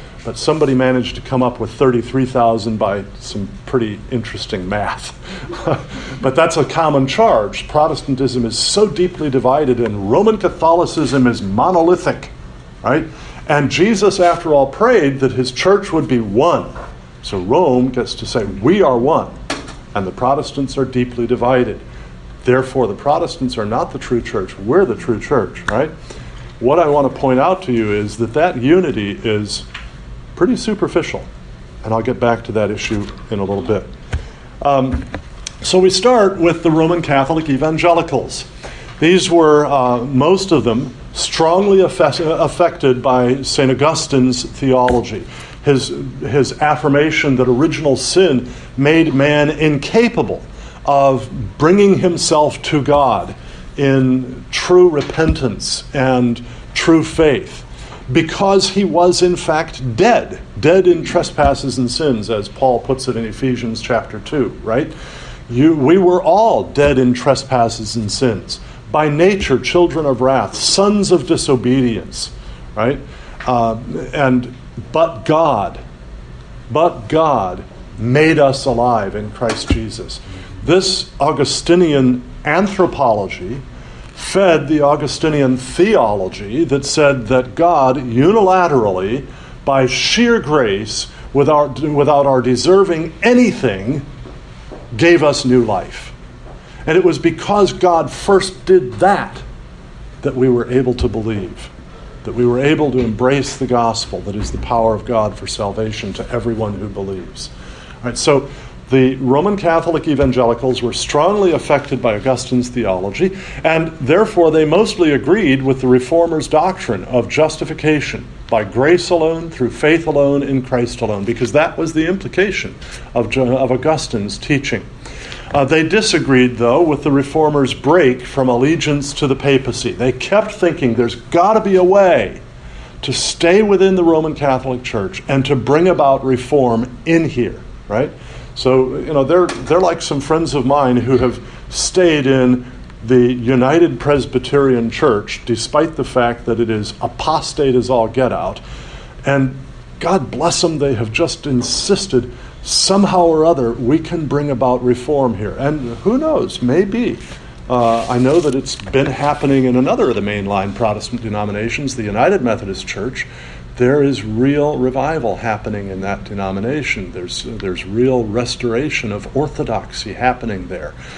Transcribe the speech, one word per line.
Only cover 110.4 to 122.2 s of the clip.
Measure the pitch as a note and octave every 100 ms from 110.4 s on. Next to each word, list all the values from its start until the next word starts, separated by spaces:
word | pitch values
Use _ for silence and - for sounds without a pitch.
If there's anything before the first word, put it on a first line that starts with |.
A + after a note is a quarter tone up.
| A#2 A#2 C3 A#2
were | A#2
strongly | A2+ - D3 E3 G#3 F#3+
affected | D3 - C#3+ - B2+
by | A#2+ G#2
Augustine's | C3 B2 - B2+ B2
theology, | B2+ G#2 F#2 G2 G2+ F#3 - - -
and | D#3+ D#3+ D#3+
therefore | - B2+ F3 G#3+ F3 E3
they | D#3 D3+
mostly | F3 A3 - D#3+
agreed | C#3 A#2+ G3+ E3 C3
with | C3 C3
the | B2+
Reformers' | B2+ B2+ E3+ E3+ D#3 -
doctrine | D#3 F3+ F#3 - G2+
of | - B2 -
justification | - D#3 - D#3 D#3 D3+ D3+ - A2 - - -
by | A2+
grace | G#2 G#2+ C#3+ F3 -
alone, | F3 D#3+ E3 E3
through | - A#2+
faith | - D3+ E3 D#3+
alone, | C#3+ C#3 C#3+
in | C#3 C3+
Christ | C3 B2+ A#2+ -
alone, | A2 G#2
because | G2+ A#2 A#2+
that | C#3 E3 -
was | E3
the | D#3 D#3+
implication | F#3+